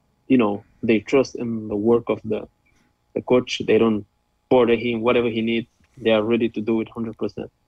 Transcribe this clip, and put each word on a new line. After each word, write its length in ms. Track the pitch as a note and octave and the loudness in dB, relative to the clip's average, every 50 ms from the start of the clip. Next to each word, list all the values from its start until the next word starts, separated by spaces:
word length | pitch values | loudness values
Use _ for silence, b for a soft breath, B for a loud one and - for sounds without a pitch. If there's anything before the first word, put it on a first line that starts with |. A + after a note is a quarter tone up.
| _ _ _ _ _ - | _ _ _ _ _ 2
you 100 | C3+ B2 | 2 4
know, 260 | A2 G#2 G2+ G#2 - _ _ _ | 2 2 0 -4 -8 _ _ _
they 180 | - A2+ A2+ G#2 | 0 0 0 0
trust 340 | G#2 - C#3+ C3+ B2+ - - | 0 2 2 2 2 0 -4
in 320 | - B2 A#2 A2+ A2 A2 G#2+ | -8 -6 -6 -6 -6 -6 -6
the 80 | G#2+ | -4
work 280 | G2+ G#2+ A#2 A#2 A#2 - - | -2 2 2 2 2 2 -2
of 120 | A2 - - | -4 -4 -4
the, 240 | A2 G#2+ G2+ - - _ _ _ _ _ _ _ _ _ _ _ _ - | -6 -6 -6 -8 -12 _ _ _ _ _ _ _ _ _ _ _ _ -8
the 60 | - | -6
coach. 380 | - - - - B2+ - - - A2+ | -2 2 2 2 2 -2 -6 -6 0
They 100 | A2 A2 G#2+ | 2 2 4
don't 280 | A2+ A2+ A2 G2+ G2+ _ _ _ _ _ _ _ _ - | 4 2 0 -2 -6 _ _ _ _ _ _ _ _ 2
bother 260 | C3 B2+ A#2+ A#2 A#2 | 2 4 4 4 2
him, 280 | A#2 A#2+ A#2+ A#2 A2 | 0 0 -2 -4 -2
whatever 260 | A2 B2 B2 A#2+ A#2+ A#2 | 0 0 2 2 0 0
he 120 | A2 A2+ | -2 -2
needs, 240 | A2 A2+ A#2 A2+ A2+ - _ _ _ _ _ B2+ | -2 -2 -2 -2 -4 -6 _ _ _ _ _ -4
they 120 | A#2 A2+ | 0 2
are 120 | A2 G#2+ | 2 2
ready 260 | G#2 A2+ A#2+ A2+ A#2 A2+ | 2 2 0 0 0 -2
to 100 | - A2 | -4 -4
do 200 | G#2 A2+ A2+ A2+ | -4 -2 -2 -2
it 80 | G#2+ - | -2 -6
hundred 300 | - A#2 A2+ A2+ A2 - | -8 -10 -10 -10 -8 -8
percent. 320 | G#2+ G#2 - A2 G#2+ - _ _ _ | -8 -8 -8 -10 -14 -14 _ _ _